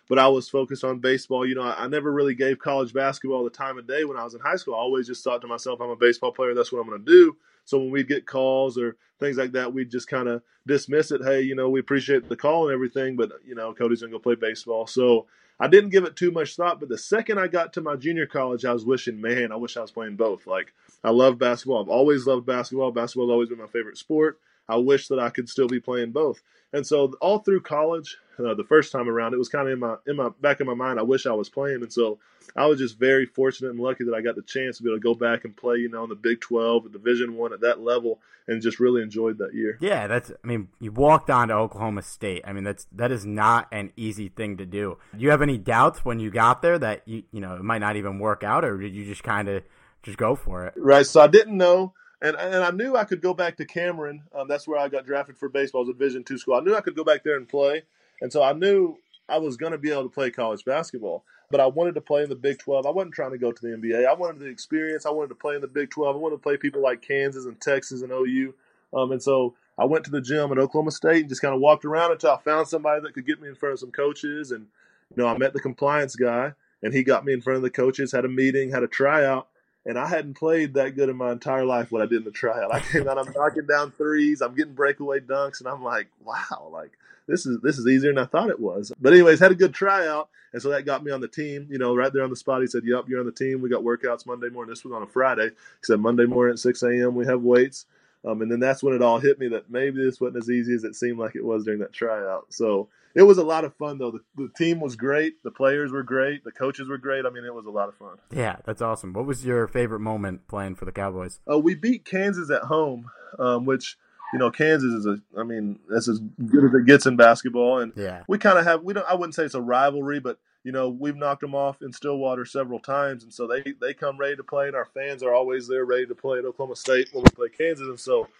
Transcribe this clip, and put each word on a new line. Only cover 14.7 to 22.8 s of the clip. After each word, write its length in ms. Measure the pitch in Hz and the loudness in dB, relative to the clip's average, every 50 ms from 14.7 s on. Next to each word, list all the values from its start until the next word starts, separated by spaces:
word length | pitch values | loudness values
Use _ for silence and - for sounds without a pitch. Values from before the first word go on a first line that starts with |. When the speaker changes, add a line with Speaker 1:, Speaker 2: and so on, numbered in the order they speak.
| 113 113 113 110 | -4 -4 -4 -4
Speaker 1:
So 380 | - 131 127 123 120 113 110 _ _ _ _ _ _ - | 0 2 4 6 6 4 2 _ _ _ _ _ _ -2
I 100 | - 139 | 4 8
didn't 200 | 160 202 208 202 | 8 8 8 8
give 160 | 185 190 180 | 4 2 2
it 120 | 160 151 | 0 -2
too 140 | - 180 175 | -2 -2 0
much 240 | 170 165 151 135 - | 0 0 -4 -4 -4
thought, 260 | - 175 175 170 - | -2 -2 -2 -2 -2
but 100 | 151 131 | -6 -8
the 80 | 117 107 | -8 -8
second 400 | - - 196 220 233 - 214 202 | -4 -2 -2 -2 0 0 -2 -2
I 80 | 185 | -2
got 260 | 180 160 175 165 165 - | -2 0 -2 -2 -4 -6
to 80 | 180 | -8
my 160 | 160 156 147 | -6 -6 -6
junior 300 | 135 123 156 170 165 156 | -6 -4 -4 -2 -2 -4
college, 400 | 143 - 147 131 127 123 120 123 | -4 -4 -4 -2 -2 -4 -2 -2
I 80 | 127 120 | -2 -2
was 100 | 120 110 | -2 0
wishing, 380 | 117 131 123 - 123 113 107 107 | 0 0 0 -2 -4 -8 -6 -4
"Man, 300 | 113 120 123 120 113 110 | -2 -2 0 -2 -2 -4
I 40 | |
wish 220 | 113 120 117 - 120 | -6 -8 -8 -8 -10
I 20 | |
was 100 | 113 104 | -10 -10
playing 260 | - 117 113 107 104 | -10 -10 -10 -8 -4
both." 300 | 98 113 110 98 87 - | -2 0 0 -2 -4 -6
Like, 280 | 92 92 95 92 - _ _ _ _ _ _ - | -4 -4 -4 -4 -6 _ _ _ _ _ _ -2
I 60 | 110 | 2
love 300 | 117 120 127 135 127 117 | 4 6 6 6 4 4
basketball. 440 | 127 123 120 120 - 127 131 110 101 | 0 0 0 -2 -2 -2 -2 -2 -2
I've 60 | 98 | 0
always 380 | 95 120 135 151 147 135 123 | 2 4 4 4 4 2 2
loved 180 | 135 135 123 120 | 0 0 0 0
basketball. 480 | 123 127 123 120 - 127 135 | -2 -4 -4 -4 -4 -4 -4